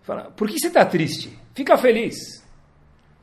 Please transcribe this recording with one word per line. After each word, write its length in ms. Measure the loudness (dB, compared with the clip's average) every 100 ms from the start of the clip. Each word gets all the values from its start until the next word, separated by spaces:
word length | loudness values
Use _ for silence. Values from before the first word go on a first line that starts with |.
e 40 | -12
fala, 240 | -10 -10
"Por 180 | -6 -4
que 100 | -2
você 120 | 2
tá 140 | 4
triste? 520 | 4 2 -2 -6 -12 -18 -16
Fica 220 | -4 2 4
feliz." 400 | 4 2 -2 -8 -14 -20 -20 -20 _ _ _ _ _ _